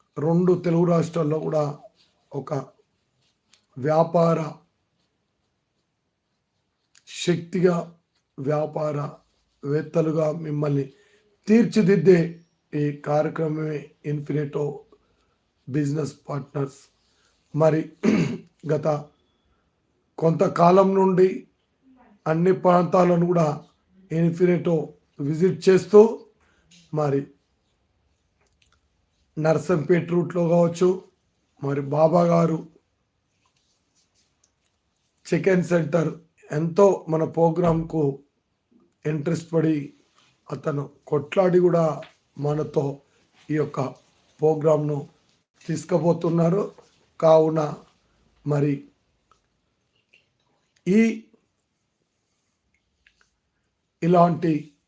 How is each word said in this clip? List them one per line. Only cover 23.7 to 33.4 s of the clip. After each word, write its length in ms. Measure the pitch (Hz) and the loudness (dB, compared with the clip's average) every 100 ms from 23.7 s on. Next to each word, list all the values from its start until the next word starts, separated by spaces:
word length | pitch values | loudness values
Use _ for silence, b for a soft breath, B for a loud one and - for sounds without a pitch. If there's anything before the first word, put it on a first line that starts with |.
| _ _ _ _ | _ _ _ _
ఇన్ఫినిటో 640 | 160 165 165 180 170 175 160 143 - _ - | -2 -2 0 0 0 0 -2 -4 -14 _ -8
విజిట్ 400 | 139 156 185 - | -6 0 0 2
చేస్తూ, 380 | 190 185 - 208 220 247 - _ _ _ _ - _ | 2 2 6 6 6 2 -14 _ _ _ _ -20 _
మరి 280 | 151 147 139 139 _ _ _ _ _ _ _ _ _ _ _ _ _ _ _ _ _ _ _ _ - | -4 -2 -2 -6 _ _ _ _ _ _ _ _ _ _ _ _ _ _ _ _ _ _ _ _ -4
నర్సంపేట 680 | 156 151 - 175 143 175 - | 0 0 0 -2 0 -2 0
రూట్లో 320 | 175 165 175 170 | -2 -2 -2 0
కావచ్చు, 420 | 170 170 170 180 185 - _ _ _ _ _ | 2 2 2 0 0 -8 _ _ _ _ _
మరి 200 | 139 139 139 | -6 -6 -4
బాబా 340 | 143 160 175 170 | 2 4 4 4
గారు 340 | 170 165 160 - _ _ _ _ _ _ _ | 2 2 -2 -8 _ _ _ _ _ _ _